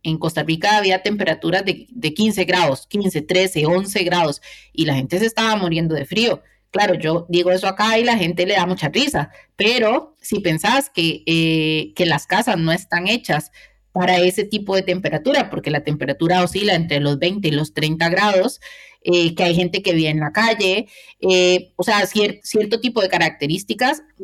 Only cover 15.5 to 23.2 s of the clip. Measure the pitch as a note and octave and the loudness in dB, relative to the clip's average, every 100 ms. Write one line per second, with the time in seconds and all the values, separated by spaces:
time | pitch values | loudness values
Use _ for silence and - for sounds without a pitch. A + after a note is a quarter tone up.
15.5 | E3+ D3 D3 D3 D3 - C#3 E3 F#3 F3+ | -4 -4 -4 -2 -4 -4 -2 0 2 0
16.5 | G3 G3+ F3 E3 D3 C#3+ C#3+ F3 G3+ E3 | 0 0 0 0 0 0 0 -2 -2 -2
17.5 | C#3+ D3+ - D#3 E3 E3+ F#3 G#3 F#3+ A3 | -2 -2 -2 -2 0 0 2 2 4 2
18.5 | - - - - _ - F3 E3+ E3+ F3 | -2 -14 -20 -20 _ 0 2 2 0 2
19.5 | E3+ F3 G3 F#3+ E3 D#3 D3+ D3+ G#3 A3+ | 2 0 -2 0 2 2 0 -2 0 0
20.5 | G#3+ F#3+ G3 G#3 - - _ F#3+ F#3 F3+ | 2 0 0 -4 -12 -20 _ 2 4 4
21.5 | F3+ - - F3+ G#3 F#3+ G#3+ G#3 - - | 2 0 -6 0 0 0 0 0 -2 -2
22.5 | G#3+ G#3 A3+ B3 A#3+ F#3+ F3 | -2 0 -2 0 0 0 2